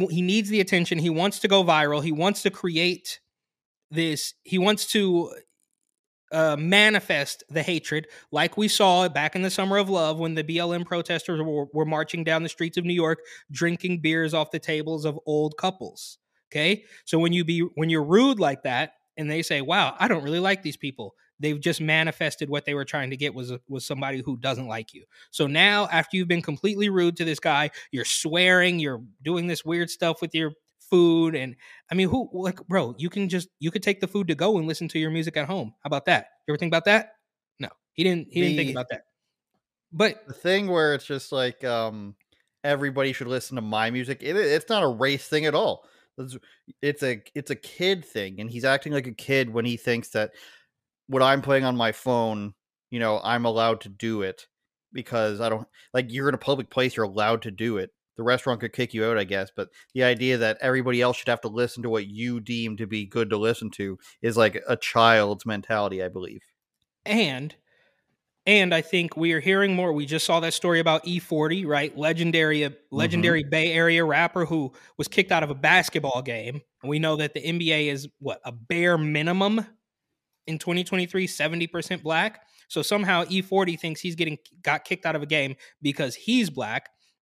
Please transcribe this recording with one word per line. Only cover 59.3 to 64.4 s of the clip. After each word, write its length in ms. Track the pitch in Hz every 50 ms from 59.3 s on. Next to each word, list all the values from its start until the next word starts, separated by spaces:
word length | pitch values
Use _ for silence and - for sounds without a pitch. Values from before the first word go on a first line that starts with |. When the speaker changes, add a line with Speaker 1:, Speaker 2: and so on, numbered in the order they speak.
| 98 98 95 101
Speaker 2:
but 200 | - - 98 92 _ - - _ -
the 120 | 127 127
idea 320 | 123 123 113 127 127 127
that 220 | 120 113 110 110 -
everybody 420 | 135 131 127 131 123 127 123 120 120
else 140 | 123 123
should 100 | - -
have 140 | - 120 113
to 80 | - 113
listen 340 | 104 117 123 117 - 120 113
to 80 | 120
what 160 | 110 110 101
you 320 | 101 101 107 117 123 123 120
deem 380 | 104 110 120 117 117 113 110
to 100 | 98 113
be 200 | 98 110 107 104
good 220 | 98 - 117 117 104
to 60 | 110
listen 340 | 104 107 113 117 - 120 107
to 280 | - - 101 98 95 - - - - _ -
is, 140 | 117 110
like, 260 | 113